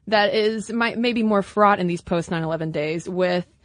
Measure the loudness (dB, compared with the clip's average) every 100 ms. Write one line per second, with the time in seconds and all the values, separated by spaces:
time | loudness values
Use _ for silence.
0 | -2 0 2 2 0 0 -4 -2 -2 0
1 | 0 0 2 2 0 4 4 4 0 -2
2 | -2 -2 -2 -4 -2 -4 -4 -4 -4 -4
3 | -6 -2 0 0 -4 _